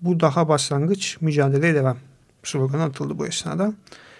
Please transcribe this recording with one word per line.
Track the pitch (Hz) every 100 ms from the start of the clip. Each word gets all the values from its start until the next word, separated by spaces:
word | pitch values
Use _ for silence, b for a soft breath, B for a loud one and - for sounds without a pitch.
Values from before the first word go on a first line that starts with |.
"Bu | 175 170
daha | 165 139 156
başlangıç, | 147 - 143 156 196 - -
mücadeleye | 160 147 139 139 170
devam" | 151 131 120 - _ _ _
sloganı | - 143 135 147
atıldı | 160 135 143 -
bu | 147
esnada. | - 165 156 202 214 B B B